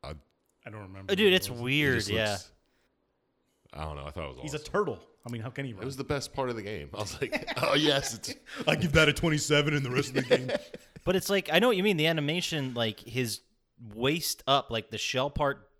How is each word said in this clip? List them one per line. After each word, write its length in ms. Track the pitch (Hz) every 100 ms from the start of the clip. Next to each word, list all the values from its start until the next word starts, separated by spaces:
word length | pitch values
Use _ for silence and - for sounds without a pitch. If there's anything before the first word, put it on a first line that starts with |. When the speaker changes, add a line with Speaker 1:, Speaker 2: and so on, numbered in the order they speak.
Speaker 1:
I, 120 | 69 76 _ _ _ _ -
Speaker 2:
I 40 |
don't 120 | 107
remember. 300 | 95 95 98
Speaker 3:
Uh, 20 | 196
dude, 120 | 208
Speaker 2:
what 60 |
it 20 | 185
Speaker 3:
it's 140 | -
Speaker 2:
was. 120 | 120
Speaker 3:
weird, 320 | 123 143 147
Speaker 1:
he 60 | 120
just 100 | 101
Speaker 3:
yeah. 220 | 107 107
Speaker 1:
looks, 200 | 98 - _ _ _ _ _ _ _ _ _ _ _ _
I 100 | - 78
don't 100 | 73
know. 100 | 71
I 60 |
thought 180 | 82 73
it 40 | 64
was 60 |
Speaker 2:
He's 120 | 156
a 40 | 143
Speaker 1:
awesome. 140 | -
Speaker 2:
turtle. 260 | - - 107 - _ 120
I 60 |
mean, 100 | 120
how 80 | 110
can 140 | - 139
he 60 |
Speaker 1:
It 60 | 101
Speaker 2:
run? 80 | 120
Speaker 1:
was 100 | 131
the 80 |
best 300 | 135 143 -
part 160 | - 127
of 60 | 117
the 40 |
game. 280 | 101 104 71
I 40 | 95
was 200 | 104 -
like, 320 | 120 - -
<laughs> 100 | -
"Oh, 120 | 147 147
yes, 380 | 151 139 139
it's" 220 | 110 - - -
Speaker 2:
<laughs> 160 | - -
I 80 | 151
give 160 | 160
that 140 | 156 151
a 40 |
twenty-seven 600 | 143 165 151 - 147 143
in 100 | 143
the 60 | 135
rest 180 | 127 139
of 60 | 135
the 60 | 131 247
game. 140 | 127 -
Speaker 3:
<laughs> 60 | - - - - -
But 120 | 185
it's 120 | -
like, 200 | 196 -
I 80 | 160
know 80 | 240
what 80 | 196
you 80 |
mean. 140 | 202 175
The 100 | 156
animation, 680 | 165 143 170 - 156 131 120
like, 260 | 113 104
his 400 | - 120 123 101 _ _ _ _ 113
waist 480 | 107 127 165 - - -
up, 240 | 139 -
like, 180 | 113 -
the 80 | 107
shell 320 | - 127 143
part 380 | - 143 135 - _